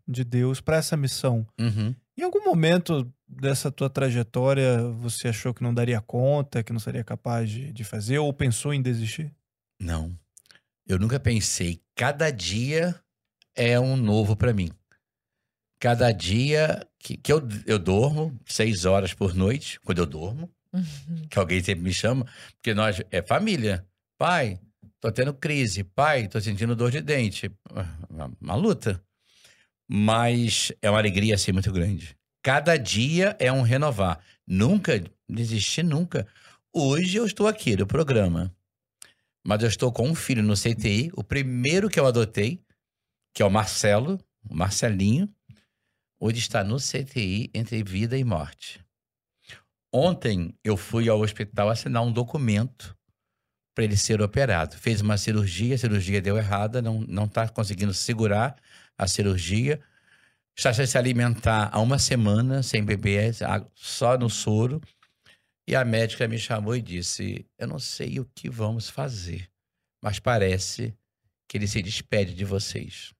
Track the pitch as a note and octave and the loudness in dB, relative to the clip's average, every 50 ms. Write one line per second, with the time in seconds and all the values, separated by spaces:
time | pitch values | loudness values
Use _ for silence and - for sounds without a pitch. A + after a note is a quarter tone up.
0 | - - B2+ B2 C3 A#2+ A#2+ B2 B2 B2+ C3 C3 - - D#3+ D#3+ D3+ - - D3+ | -8 -8 -4 -4 -4 0 0 2 2 2 0 -2 0 0 2 2 2 0 0 0
1 | C#3 B2+ - - - C3+ A#2+ A2+ A2 - _ - A#2 A#2 G#2 G#2 G#2+ A2 C3 - | 0 -2 -2 -2 0 0 0 0 -2 -4 _ -4 -2 -2 0 0 0 -2 -4 -6
2 | _ _ - - E4 F#4 F4+ G4+ G#4+ G4 E4+ E3+ D#3+ D#3+ F3 F#3 F3 - E3+ C#3+ | _ _ -8 -4 -4 0 0 2 2 4 4 6 6 6 4 4 2 2 0 0
3 | B2+ B2 - _ _ - C3 C3 C3+ C#3 C#3 C3+ - D3 C3 - C#3 C3+ - - | -2 -4 -8 _ _ -20 -12 -4 -2 0 0 0 -2 -4 -2 -2 -4 -2 0 0
4 | C3+ C3 A#2+ A#2+ A#2 - - B2 B2+ C3+ C#3 C3+ C3+ B2+ B2 A#2 A#2 A#2+ A#2 A2+ | 0 0 2 0 -2 -2 -2 0 2 2 4 4 4 4 4 2 2 0 -4 -6
5 | A#2+ A#2 A2+ - - B2 A2+ G#2+ - C3 A#2+ - B2+ A#2+ A#2+ A#2 A#2+ A#2+ A#2+ A2 | -6 -6 -6 -4 -4 -4 -4 -2 -4 -6 -4 -2 -2 -2 0 0 0 0 0 -2
6 | G#2+ - - A#2+ B2+ C3+ C#3+ D3 C#3 C#3 - A#2+ A2 - A#2 A2+ G#2+ B2+ B2 B2+ | -2 -4 -2 0 2 2 2 2 0 -2 -4 -6 -4 -4 -6 -6 -6 -6 -6 -6
7 | A2+ - - - - C3 A#2 A#2 A2+ A2 G#2 A#2 C3+ D3 E3 A3 A2+ - - A2 | -6 -6 -8 -8 -4 -4 -2 -2 -2 -2 -4 -6 -8 -10 -10 -12 -12 -10 -8 -6
8 | G2+ A2 C3 D3 D3+ D3 C#3 - D3 C3 A#2 - - D3 D3 C#3 B2+ B2+ B2 A2+ | -4 -2 0 0 0 -2 -2 0 0 0 0 0 -2 -4 -2 -2 0 -2 -2 -2
9 | A2+ A2 - - D#3 D3 - _ _ _ _ _ _ _ _ - F#2 E2+ E2+ D#2+ | -2 -4 -6 -6 -10 -10 -10 _ _ _ _ _ _ _ _ -10 -6 -4 -4 -4
10 | D#2 E2 F2+ E2+ _ _ _ - _ _ - _ _ _ _ _ _ - F#2+ F#2 | -4 -6 -8 -12 _ _ _ -20 _ _ -20 _ _ _ _ _ _ -2 0 0
11 | G2+ A2+ B2+ C#3 - B2 A#2 A2 F#2 - - - F#2 F2 E2+ - _ _ - - | 0 0 0 0 2 2 2 2 0 0 -2 -2 -2 -2 -4 -6 _ _ -6 -2
12 | A#2+ C3+ D3 D3 E3 D#3 C#3 G#2+ F2 E2+ F#2+ A2 A#2+ C3+ D3+ D#3+ E3 F3+ E3+ - | 0 0 0 0 0 -2 -2 -2 -6 -4 -2 -2 -2 0 0 0 0 -2 -4 -6
13 | _ _ _ _ _ _ _ _ _ _ - - A#2+ A#2+ A#2+ A#2+ B2+ C3 C3 C3 | _ _ _ _ _ _ _ _ _ _ -4 0 2 4 4 4 4 2 2 2
14 | A#2+ G#2+ G#2 A2 G#2+ G2+ A2 G2+ A#2+ B2 A2+ G2 F2+ E2 - _ _ _ _ _ | 2 2 4 4 4 2 2 2 2 2 2 2 0 -2 -6 _ _ _ _ _
15 | _ _ _ _ _ _ _ _ _ _ _ _ _ _ _ - - A#2+ A#2+ A#2 | _ _ _ _ _ _ _ _ _ _ _ _ _ _ _ -2 2 2 4 4
16 | B2 A#2+ G#2+ F2+ E2 E2+ G2 A2+ C3 C#3+ D3+ D3+ D#3 D#3 E3 - - _ _ _ | 4 4 2 2 0 0 2 2 2 2 4 2 2 2 0 -2 -6 _ _ _
17 | - - - - - - C#3+ D#3+ C#3+ A#2 G#2 G#2 - - A2 G#2 E2 F#2 F#2 G2+ | -12 -10 -10 -6 2 2 2 2 2 0 -8 -6 -2 0 0 2 2 4 4 4
18 | A#2+ D3 D3+ D3+ D#3 D#3+ C3+ A2 - - - - A2 A2+ A2 F2+ F2 F#2 F#2+ G2 | 4 2 2 0 -2 -4 -6 -10 -12 -8 -2 0 2 2 2 2 2 4 4 4
19 | G2 F2+ - - G2+ F#2+ F2 F#2+ F#2 G2 B2+ D3 - - - - _ - F#2 E2+ | 2 0 -2 0 0 0 2 2 2 2 2 0 -4 -10 -14 -10 _ -4 0 0
20 | F2 D2+ C2+ D#2 D#2+ F#2+ A#2 D3 E3+ F3 _ _ _ _ - F#3 F3+ D#3 D3 - | 0 -2 -2 -6 -8 -8 -8 -8 -10 -12 _ _ _ _ -4 -4 -4 -4 -6 -12
21 | - D3+ E3+ E3 D#3 - - - F#2+ D#2+ F2+ F#2 F2+ G#2 G2 E2 E2+ F#2+ F2+ - | -10 -8 -8 -8 -8 -4 0 0 0 2 2 0 0 0 -2 -2 -2 -2 -2 0
22 | - G#2+ B2+ C3+ A#2+ - - - - - - _ - A#2 G#2+ G2+ G#2+ A2 G2+ F2+ | 0 0 0 0 -2 -6 -8 -20 -20 -20 -18 _ -4 -2 0 2 2 2 0 -2
23 | - - - F#2 - - A#2 D3 G3+ A3 G3 D3 A2 G#2+ F#2+ F2+ F2+ _ _ _ | -6 -4 -4 -4 0 0 0 0 2 0 0 0 0 0 -2 -2 -4 _ _ _
24 | _ _ _ - C#3+ D#3+ F3+ E3+ C#3 G#2+ F#2 F2+ - - _ _ - - _ _ | _ _ _ -2 0 0 2 2 0 -2 -4 -8 -12 -20 _ _ -20 -20 _ _
25 | - A#2 G#2 B2 B2+ C#3 C#3+ C3+ - D#3+ D3+ C#3+ C3 A2 F2 G2 F#2+ - - - | -6 -4 0 0 0 -2 -2 -4 -4 -2 0 0 0 0 0 -4 -6 -6 0 2
26 | C#3 D3+ D3+ C3 A2 F#2 - A2+ G2 A2 G#2 G2 A2+ A#2 A#2+ A2+ A#2+ A#2+ B2 D#3 | 2 4 4 2 0 -2 -4 -4 -2 -2 -2 -2 -2 -2 0 0 0 0 0 -2
27 | D#3 D3 D3 C3+ A#2+ G#2 F2 - - G2 G2+ _ _ - - G#2 F#2 E2 E2 D#2+ | -2 -2 0 0 0 0 -2 -4 -8 -10 -10 _ _ -14 -10 -8 -8 -8 -8 -12
28 | - - E2 D#2 D2 C2 A#1+ - B1+ C2 F2 A#2+ F#3 A3+ F3 - - A2+ F#2 F2 | -14 -14 -12 -12 -10 -12 -12 -12 -8 -4 -2 0 2 2 0 0 0 -4 -4 -4
29 | - _ _ _ _ _ _ _ _ - _ _ _ _ _ _ _ - - G2+ | -8 _ _ _ _ _ _ _ _ -20 _ _ _ _ _ _ _ -6 -2 0
30 | G#2 G#2+ A2 A2+ A#2+ A#2+ A#2+ A#2+ A#2+ A2+ G#2 - - - - - - G#2+ G#2 G#2+ | 2 4 4 4 4 2 2 2 2 2 0 0 -2 -4 -4 -2 0 2 4 4
31 | G#2+ G#2+ F2+ G2 G2+ A2 G#2+ F#2+ - - F#2 F#2+ G2 G2+ F#2+ F2+ E2+ G2 G2+ E2+ | 4 2 2 2 2 2 2 2 2 0 0 0 0 0 0 0 0 0 -2 -4
32 | - - - _ _ _ _ _ - C3+ C3 D3 D3+ E3+ E3+ D#3 A#2+ G#2 - G3+ | -6 -12 -18 _ _ _ _ _ 0 2 2 2 4 4 2 2 2 -2 0 0
33 | - D3+ D#3+ F3 F#3 G3+ G3+ - - B2+ C3 C3+ B2+ A2+ B2 C3+ D3+ D3+ B2 G2 | 0 2 2 2 2 2 0 2 0 2 2 4 4 4 4 2 2 0 0 0
34 | F#2+ F#2 D#2+ - - _ _ _ - - F2+ F#2 G#2 C3 G3+ G#3+ - - C#3 G#2 | 0 0 0 -4 -8 _ _ _ -8 -2 0 2 4 4 4 2 2 2 0 0
35 | F2 F#2 _ _ _ - - A2+ A#2 A2+ A2+ A2 G2+ - - - E3 F3 C#3+ D3 | -2 -6 _ _ _ -8 -4 -4 -2 -2 -2 -2 -2 -2 -2 0 0 0 0 0
36 | F3+ F3 - C3+ G2+ - _ _ - - - _ _ _ - E3 D3 C3+ C3+ D#3 | -2 -2 -4 -6 -6 -6 _ _ -20 -20 -20 _ _ _ -2 0 2 4 4 2
37 | F3+ F3+ F3+ G#3+ A#3+ G3+ G3+ - G#3 G#3+ G#3+ G#3+ - - G#2 F#2 G#2 G2 - C#3 | 2 0 0 0 0 -2 0 0 0 0 0 0 0 0 2 2 0 0 0 0
38 | D#3+ C#3 C3 A2 G2+ F2+ E2 E2+ F2 F#2 - _ _ _ _ _ _ _ _ _ | 2 2 4 4 4 2 2 0 -2 -4 -8 _ _ _ _ _ _ _ _ _
39 | - - _ _ _ _ _ _ - - G#2 G#2 A2+ A2+ G2+ - - B2+ A#2+ - | -20 -20 _ _ _ _ _ _ -2 0 0 2 2 2 0 2 0 0 0 0
40 | A2+ C#3+ E3 - - - C3 A2+ G#2 G#2 G#2 G2+ - A#2+ A#2 - G#2+ A#2 G2+ G#2+ | 0 0 0 -2 -2 -2 0 2 2 2 2 2 2 0 -2 0 0 2 2 2
41 | C#3 E3+ - - A2 - C#3 C#3 C#3 C3 B2 B2 B2 C#3 D#3+ F#3+ G3+ A3 - E3 | 0 -2 -4 -8 -6 -4 -2 -2 -2 -2 -2 -2 0 2 2 2 2 2 2 4
42 | C#3+ C3 A#2+ A#2+ A2+ F#2+ - - G#2 A#2 E3 F#3 _ _ _ _ _ _ _ _ | 4 4 4 4 2 0 0 -2 -2 -2 -2 -6 _ _ _ _ _ _ _ _
43 | _ _ _ _ _ _ - - A2 G2 F#2+ G#2+ G#2+ - - - - G#2+ G2+ G#2 | _ _ _ _ _ _ -2 2 2 4 4 2 2 0 -2 0 2 4 4 4
44 | B2+ D#3 G3 F#3+ - _ _ _ - G#2+ - D#2+ E2+ G2 G2+ - - A#2+ G#2 F#2 | 2 0 -4 -6 -8 _ _ _ -14 -8 -4 -2 -2 0 0 0 0 0 0 2
45 | G2 G2+ A2+ D3+ G3 G3+ - _ _ _ - _ _ _ _ _ _ _ _ _ | 2 2 2 2 0 -2 -6 _ _ _ -20 _ _ _ _ _ _ _ _ _
46 | _ _ _ - - G#2+ A2+ A#2+ A#2 - - A#2 G2 G2 A2+ C#3 C#3 - - - | _ _ _ -4 -2 -2 -2 -2 -4 -2 0 0 0 0 -2 -2 -4 -4 -4 -6
47 | C#3 - - B2+ G#2+ F#2 F#2 G#2 B2 - - - A2+ G#2+ A#2 A2 G#2+ G2 F#2 F#2+ | -6 -6 -4 -4 -2 -2 -2 -2 -4 -4 -4 -6 -6 -4 -4 -4 -4 -4 -2 -2
48 | A2 A#2 B2 C3+ C3 A#2+ G2 D#2+ D2 C#2+ - - - - - - - _ _ _ | -2 -2 -2 -2 -2 0 -2 -2 -4 -8 -12 -18 -18 -18 -18 -20 -20 _ _ _
49 | _ _ _ _ _ _ _ _ _ - - - _ _ _ _ _ _ - B2 | _ _ _ _ _ _ _ _ _ -20 -20 -20 _ _ _ _ _ _ 0 2
50 | D3 F3+ F3 C3+ - A#2+ G#2 F2+ E2+ E2+ - _ - G#2+ G#2+ F#2 - - - A2+ | 4 4 2 2 0 0 0 0 -2 -4 -6 _ -2 0 0 0 -2 -2 -2 0
51 | A#2 A2+ A2 G#2+ G#2+ G#2 - - A2 G#2 - - G2+ G#2 A2+ A2+ - C3+ B2+ A#2 | 2 2 2 2 2 0 -2 -4 -8 -6 -2 0 0 0 0 -2 -2 -2 -2 0
52 | A#2 A#2+ A2 A#2 B2 A#2+ - D#3 C#3 A2+ G#2 G2+ A2+ B2+ - - - - - _ | 0 0 0 -2 -2 -2 -2 -2 0 2 2 2 0 -2 -4 -12 -20 -20 -20 _
53 | _ _ _ _ _ _ _ _ _ _ _ _ _ _ - - A2+ G#2+ G#2 G2+ | _ _ _ _ _ _ _ _ _ _ _ _ _ _ -4 -2 0 2 2 2
54 | - - A#2 G2+ G#2+ G2 - C#3 C#3 B2+ G2 E2 D#2+ D2+ - - - A#2+ A2+ G#2 | 2 2 2 2 2 0 2 2 2 2 2 2 0 -2 -6 -4 -2 0 0 2
55 | G#2 G#2+ G#2+ G2 - - G#2+ G#2+ G#2 G2 E2+ F2 G#2+ A#2+ C3+ B2 A#2+ A#2 G#2 G2+ | 2 2 2 0 0 0 0 2 0 0 0 -2 0 0 0 0 0 0 0 0
56 | F#2 F#2 G2 G2+ F2+ G2 G2+ A2 A2 G2+ G2+ G2 G#2 A2 A2+ B2+ A#2+ A2+ A2 A2 | 0 0 0 0 0 0 0 0 0 0 0 0 -2 -2 -2 -2 -2 -2 -2 -4
57 | A2+ - - G2 G#2 G#2 - B2 A2 A2 - - A2 G2 G2+ F2+ G2+ G2+ F#2+ - | -4 -4 -4 -2 -2 -2 0 -2 -2 -2 -2 -4 -2 -2 -2 -2 -2 -2 -2 -2
58 | - - A#2+ A2 A2+ G#2 G2+ G#2 A2+ C#3+ C3+ - _ _ - - - _ _ - | -2 -2 -2 0 2 2 2 2 0 0 -4 -8 _ _ -20 -20 -20 _ _ -4
59 | - F#2 - - G#2+ G2+ F#2+ F#2 E2 E2+ G2 A2 B2 C#3 D3+ D#3 - _ _ _ | -2 -2 0 0 2 2 2 0 0 0 0 0 0 0 -2 -4 -6 _ _ _
60 | _ _ _ _ _ _ _ _ _ _ - - - C3+ A#2 A#2+ C#3 A#2+ - C3+ | _ _ _ _ _ _ _ _ _ _ -6 0 2 2 4 4 2 2 2 2
61 | B2 B2+ B2 A#2+ A#2+ A#2+ A#2 A#2 - A#2 A2 G#2+ G#2 - - G#2 A2 B2 C#3 C3+ | 2 2 2 2 2 2 2 2 2 2 4 4 2 0 2 2 2 2 2 2
62 | - - - B2 A2 G#2 G#2 G#2+ A#2+ C3 C3+ C3+ C3 - - A2 G#2 G#2+ G#2+ F#2+ | 2 2 2 2 4 4 4 4 2 2 0 -2 -2 0 0 0 0 0 0 0
63 | G2+ G2+ G2+ G2+ G#2 A#2 A#2 - - - F#2+ G2+ G2+ - _ - - - - - | 2 2 2 2 2 0 -2 -2 -4 -2 -2 -4 -4 -8 _ -16 -12 -10 -6 0
64 | C3 A#2+ C3 B2+ B2 A2+ G#2+ - - G#2+ G#2+ G#2+ A2+ B2+ C#3 D#3+ - - _ _ | 2 2 4 4 2 0 -2 -2 -2 0 2 2 2 0 -2 -4 -10 -12 _ _
65 | _ _ _ _ _ _ - _ _ _ _ _ - - - C3 B2+ A#2+ A2 A2+ | _ _ _ _ _ _ -20 _ _ _ _ _ -6 0 0 2 2 2 2 2
66 | A2+ A2 - - B2+ A2+ A2+ A2+ G#2 - A#2+ G#2+ G#2 G#2+ A#2+ B2+ A2+ - F2 F2 | 0 0 -2 -4 -4 -4 -4 -4 -4 -4 -4 -4 -2 -2 -4 -4 -4 -6 -8 -6
67 | F2 - - - G2 G2 G2 - - _ _ - A2+ - - C#3+ B2+ - - - | -6 -6 -6 -6 -6 -6 -8 -8 -12 _ _ -12 -10 -10 -8 -8 -8 -10 -8 -8
68 | - - - C3 B2+ - - - - - B2+ A#2 A2 G#2+ A2+ A#2 G#2+ - - - | -8 -6 -6 -6 -8 -10 -12 -12 -12 -10 -6 -4 -4 -4 -4 -4 -6 -8 -8 -8
69 | C#3 C#3+ B2 G#2 F2+ E2+ E2 F2+ F#2 - _ _ _ _ _ _ _ _ _ _ | -8 -6 -6 -8 -10 -10 -10 -10 -12 -14 _ _ _ _ _ _ _ _ _ _
70 | - G#2+ G2+ - - B2+ A#2+ A2 G2 F#2+ F#2 F#2 F#2 - - - A#2+ A2+ G#2+ _ | -8 -6 -6 -4 0 0 2 2 4 2 2 0 -2 -4 -6 -6 -8 -8 -8 _
71 | _ _ _ _ _ _ _ _ _ - - G#2+ G#2 G2 - A2+ F#2 F#2+ G#2+ - | _ _ _ _ _ _ _ _ _ -8 -6 -4 -2 -2 -2 -2 -4 -4 -6 -8
72 | - - - G#2+ G2+ F2 F2 F2+ G2+ G2 G2 G2 - - - - - - - - | -6 -2 0 0 0 0 -2 -6 -6 -2 -2 -4 -4 -4 -8 -8 -10 -10 -14 -16
73 | - - - _ | -18 -20 -20 _